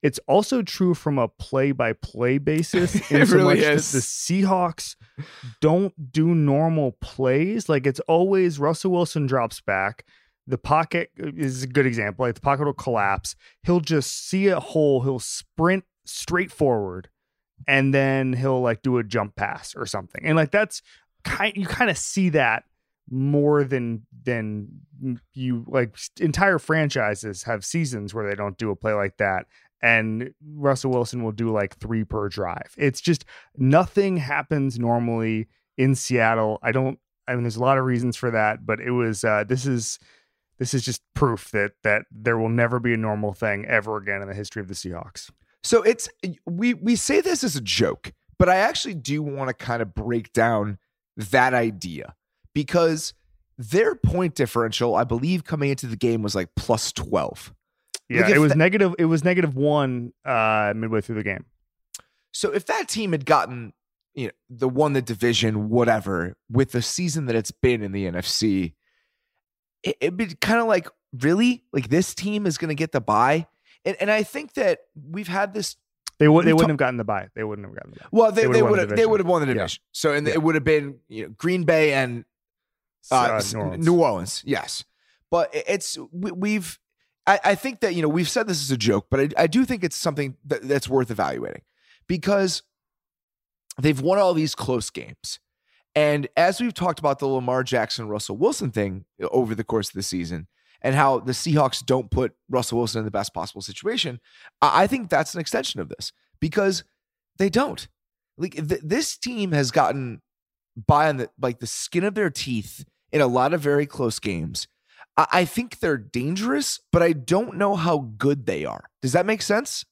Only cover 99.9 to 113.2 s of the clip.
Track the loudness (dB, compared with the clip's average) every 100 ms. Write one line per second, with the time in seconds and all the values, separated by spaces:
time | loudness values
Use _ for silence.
99.9 | -8 -6 -6 -6 -8 -12 _ _ _ -2
100.9 | 2 4 2 -2 -4 0 2 2 0 0
101.9 | 0 0 -2 -2 _ _ -4 -2 -2 -2
102.9 | -2 -4 -4 -6 -6 -8 -10 -14 -8 -6
103.9 | -4 -4 -8 _ _ -20 _ 4 6 4
104.9 | 2 0 0 0 -4 -4 -4 -4 -8 -10
105.9 | -10 -14 _ _ _ -2 2 0 0 -6
106.9 | _ _ _ _ _ 0 2 0 -4 -14
107.9 | _ _ _ _ _ -8 -6 -4 -4 -2
108.9 | -2 -2 -6 -8 -4 0 0 2 2 2
109.9 | 0 -6 -10 _ _ _ _ _ -20 2
110.9 | 4 4 0 -6 _ -6 -4 -10 -10 -4
111.9 | -2 -2 -2 -2 -4 -4 -4 -6 -14 -20
112.9 | _ _ 2